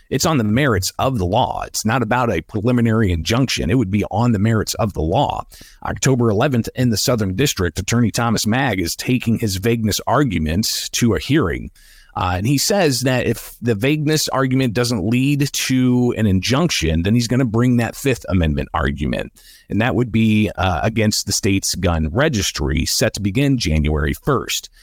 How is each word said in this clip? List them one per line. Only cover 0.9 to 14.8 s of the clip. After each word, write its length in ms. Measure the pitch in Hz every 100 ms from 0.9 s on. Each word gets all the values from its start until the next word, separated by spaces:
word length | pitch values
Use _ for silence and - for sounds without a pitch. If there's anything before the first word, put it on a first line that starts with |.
| -
of 200 | 123 127
the 80 | 87
law. 360 | 107 120 -
It's 220 | - -
not 180 | 104 127
about 300 | 113 123 120
a 80 | 85
preliminary 720 | - 107 110 123 117 110 104
injunction. 580 | 85 78 117 135 - 69
It 60 | 120
would 140 | 98
be 140 | 104 -
on 220 | 101 123
the 60 | 107
merits 360 | 104 113 87
of 200 | - 110
the 80 | -
law. 420 | 78 104 - - - - - -
October 460 | - - 131 131 117
eleventh 380 | 101 147 123 -
in 160 | - 127
the 60 | 104
Southern 380 | - 120 101
District, 440 | 92 143 - 87 -
Attorney 320 | - 117 113
Thomas 360 | - 117 101 107
Mag 340 | 120 139 95
is 160 | 85 -
taking 420 | - 127 117 104
his 180 | 110 92
vagueness 440 | 117 117 110 - -
argument 800 | 123 143 85 78 85 113 - -
to 220 | - 120
a 60 | 92
hearing. 500 | - 156 95 62 57 - - - - -
Uh, 160 | 92
and 120 | 92 110
he 120 | 139
says 440 | - 196 160 123
that 240 | 127 127 110
if 300 | 113 - -
the 140 | 117 104
vagueness 520 | 135 156 147 156 -
argument 440 | 131 135 131 131
doesn't 340 | 107